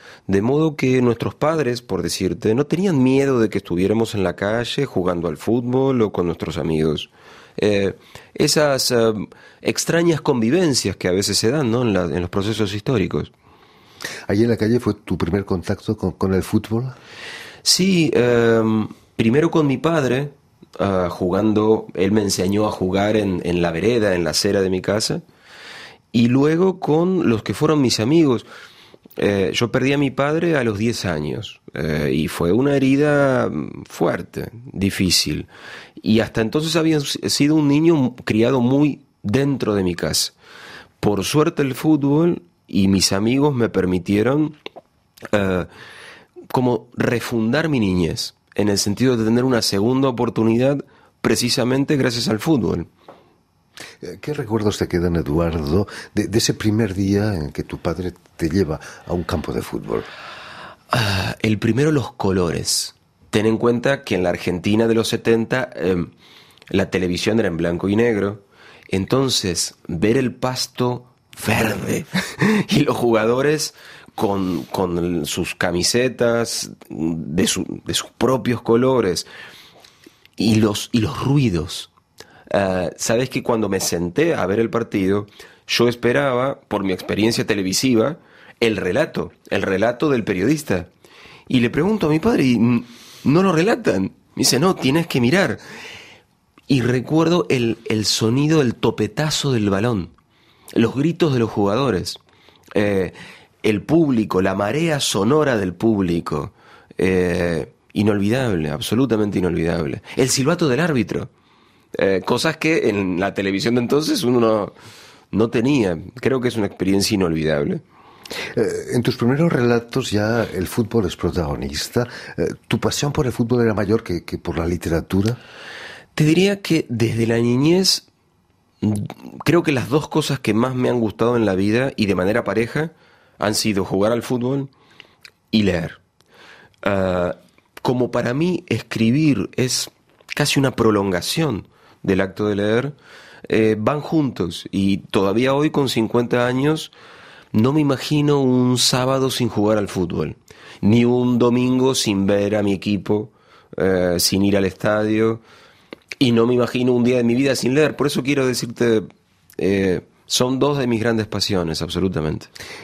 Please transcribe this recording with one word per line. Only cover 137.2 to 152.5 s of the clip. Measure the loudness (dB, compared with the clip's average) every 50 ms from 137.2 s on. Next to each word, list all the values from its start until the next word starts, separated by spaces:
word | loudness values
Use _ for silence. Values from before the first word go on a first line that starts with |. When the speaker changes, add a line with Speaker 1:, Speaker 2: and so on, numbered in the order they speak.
| -2 -2 -4 -8 _ _ _ _ _ _ _ -6 -2
Speaker 1:
como | -2 0 0 0 0
para | 0 -2 -2 -2 -2
mí | 0 0 0 -2 -2 -4
escribir | -4 -4 -4 -4 -6 -4 0 2 2 2 4 4 2 2 2 -2 -4 -4
es | -4 -2 -2 -2 -4 -6 -8 -12 _ _ _ _ _ _ -8 -4
casi | -2 -2 0 2 2
una | 2 2 2
prolongación | 2 4 4 4 4 2 0 0 -2 -2 -4 -4 -2 -2 -2 -2 -4 -8 -12 _ _ _ -20 _ _ -2
del | 0 2 2
acto | 0 0 -2 -2 -2
de | -2 0
leer, | 0 0 0 0 0 -2 -4 -6 -12 -18 -20 -20 -20 -20 -20 -20 -18 -6 -2
eh, | 2 2 4 4 2 2
van | 0 0 -2 -2 -2
juntos | -2 0 0 0 0 0 -2 -4 -4 -4 -8 -10 -4
y | -2 0 2 2 0 0
todavía | -2 -2 0 0 2 2 2 2 2 2 2
hoy | 2 0 0
con | 0 0 0 0
cincuenta | 0 0 0 0 0 0 0 0 0 0 0
años | 0 0 0 0 0 0 -2 -4 -10 _ -20 -20 -20 -20 -20 -20 -20 -20 -20 -14 -4
no | 0 2 2 4 4
me | 2
imagino | 2 2 0 -2 -2 -2 0 2 2 2 2 2 2
un | 2 2 2 2 2 2
sábado | 2 2 2 0 0 0 0 0 0 0 -2
sin | 0 0 -2 -2
jugar | 0 2 2 2 2 2
al | 0 -2
fútbol, | -2 -2 -2 -2 -2 -4 -4 -4 -6 -10 _ -20 -20 -20 -20 -20 -8 -2 2
ni | 4 6 6 6
un | 4 4 2 2 2 2 2
domingo | 4 4 4 2 2 2 2 2 2 2 2
sin | 0 0 0 0 2 2
ver | 2 2 2 2 0